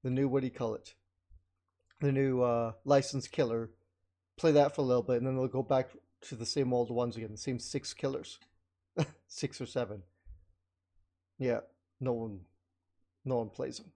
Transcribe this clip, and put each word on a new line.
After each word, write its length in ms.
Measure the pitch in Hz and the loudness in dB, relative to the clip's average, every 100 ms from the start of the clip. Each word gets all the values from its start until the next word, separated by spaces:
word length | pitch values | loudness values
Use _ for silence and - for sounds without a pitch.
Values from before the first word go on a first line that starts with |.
the 60 | 131 | -2
new, 180 | 127 139 | 0 2
what 140 | 135 | 2
do 60 | 131 | 0
you 40 | |
call 220 | - 117 107 | -2 -4 -4
it? 200 | - - _ _ _ - _ _ _ _ _ _ | -10 -20 _ _ _ -20 _ _ _ _ _ _
The 100 | 143 | 0
new, 300 | 135 135 127 | 2 2 2
uh, 320 | 123 117 113 - | 2 2 0 -4
licensed 480 | 135 139 135 135 - | 4 4 4 -6 -6
killer, 400 | - 123 113 113 - _ _ _ _ _ - | -2 0 0 -4 -12 _ _ _ _ _ 2
play 140 | 165 | 6
that 240 | 147 143 151 | 6 6 4
for 60 | |
a 40 | 131 | 4
little 180 | 123 | 4
bit, 140 | 120 120 | 4 2
and 100 | 131 | 2
then 80 | 131 | 0
they'll 100 | 131 | 0
go 160 | 131 | -2
back 280 | 131 135 131 - _ _ | 2 2 2 -10 _ _
to 120 | - 117 | -14 -8
the 100 | 113 | -4
same 280 | - 127 | 0 2
old 180 | 123 117 | 2 2
ones 240 | 120 120 113 | 0 0 -2
again, 160 | 95 | -10
the 60 | 107 | -6
same 220 | - 123 | -6 -4
six 340 | - 139 - | -4 -6 -6
killers. 460 | - 139 135 - - _ _ _ _ _ - | -6 -4 -4 -10 -18 _ _ _ _ _ -4
<laughs> 300 | 151 - _ | -4 -6 _
Six 340 | - 139 - | -6 -6 -6
or 40 | 127 | -6
seven. 380 | 131 110 104 - _ - - _ _ _ _ _ _ _ _ _ - | -4 -4 -6 -14 _ -20 -20 _ _ _ _ _ _ _ _ _ -4
Yeah, 240 | 131 113 - _ _ _ | 0 0 -4 _ _ _
no 140 | 127 | -4
one, 280 | 120 113 98 90 _ _ _ _ _ _ _ | -2 -4 -10 -16 _ _ _ _ _ _ _
no 140 | 131 123 | -2 -2
one 120 | 107 | -2
plays 280 | - 131 - | -6 -8 -8
them. 140 | - | -16